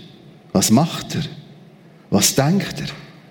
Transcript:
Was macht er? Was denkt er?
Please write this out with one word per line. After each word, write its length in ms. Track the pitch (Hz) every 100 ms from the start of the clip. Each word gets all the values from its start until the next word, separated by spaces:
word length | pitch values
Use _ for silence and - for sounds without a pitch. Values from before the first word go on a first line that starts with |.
| - - - - -
Was 200 | - -
macht 420 | 113 165 - -
er? 80 | - 156 - - - - - - - -
Was 240 | 98 -
denkt 460 | - 135 196 - -
er? 80 | - - - - -